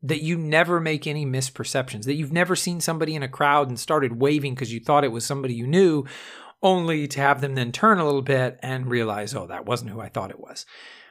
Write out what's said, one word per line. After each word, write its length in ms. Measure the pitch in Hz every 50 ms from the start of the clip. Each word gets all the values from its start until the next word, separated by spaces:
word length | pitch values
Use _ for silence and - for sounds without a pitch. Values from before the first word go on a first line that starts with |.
| -
That 180 | 131 160 151
you 160 | 156 160 175 165
never 420 | 160 151 151 160 170 170 175 170
make 280 | 165 160 156 147 - 151
any 180 | 147 151 147
misperceptions? 800 | 135 131 131 131 - - - 127 - - 139 127 131 - 104 107
That 100 | 127 143
you've 180 | 151 156 135 156
never 220 | 170 180 175 185
seen 260 | - - 185 175 170
somebody 340 | - - 165 160 160 156 156
in 80 | 151 139
a 40 | 127
crowd 420 | 135 - 147 143 147 147 147 127
and 100 | 123 117
started 420 | - - 160 151 139 120 117 117
waving 340 | 131 143 151 151 135 139 127
'cause 160 | 131 131 110
you 80 | 117 117
thought 240 | - - 147 147 143
it 80 | 131
was 140 | 113 117 113
somebody 280 | - 143 139 135 131 120
you 140 | 117 117 131
knew, 380 | 151 185 196 180 156 147 135 135 - - - - - - - - - _
only 460 | - 190 190 180 170 165 160 156 147 135
to 120 | - 139
have 220 | 139 139 143 135
them 140 | 135 139 135
then 160 | 131 120 120
turn 280 | 120 - - 220 214 185
a 60 | 165
little 160 | 147 143 139
bit 380 | 135 131 139 131 127 127 127 -
and 280 | - 131 131 127 127 127
realize, 460 | 123 120 113 110 104 104 104 104 131
"Oh, 120 | 107 90 87
that 180 | 90 87 -
wasn't 260 | - 120 113 120 113
who 80 | 101 113
I 100 | 107 92
thought 220 | - 127 98 92
it 80 | - -
was"? 260 | - - - - - - - - - - - - - -